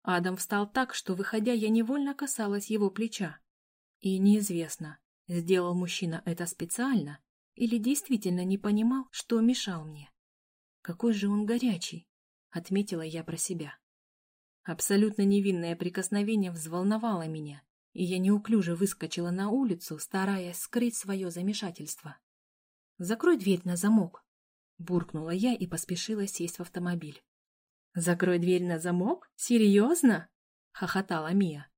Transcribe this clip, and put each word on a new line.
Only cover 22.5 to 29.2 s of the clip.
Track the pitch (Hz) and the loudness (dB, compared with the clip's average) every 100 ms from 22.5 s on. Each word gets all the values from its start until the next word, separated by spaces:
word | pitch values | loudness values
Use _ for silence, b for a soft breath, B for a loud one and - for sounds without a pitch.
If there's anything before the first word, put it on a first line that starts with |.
| _ _ _ _ - | _ _ _ _ -10
"Закрой | 175 226 359 320 | -4 2 4 4
дверь | 196 180 | 4 2
на | 175 | 2
замок", | 175 202 220 175 - _ _ _ _ _ _ | 0 4 4 4 -6 _ _ _ _ _ _
буркнула | 170 180 175 156 160 | -2 -2 0 -8 -4
я | 185 247 | 0 0
и | 240 170 | 0 -4
поспешила | 160 - 175 - 214 202 | -6 -6 -6 -4 -4 -4
сесть | - 175 - | -4 -8 -8
в | |
автомобиль. | 170 180 175 175 156 143 _ _ _ _ _ _ _ | -10 -6 -4 -4 -6 -18 _ _ _ _ _ _ _
"Закрой | 180 165 175 180 175 | -2 0 2 4 4
дверь | 175 180 | 4 2
на | 175 165 | 2 -2
замок? | 175 180 196 359 | 0 2 2 -2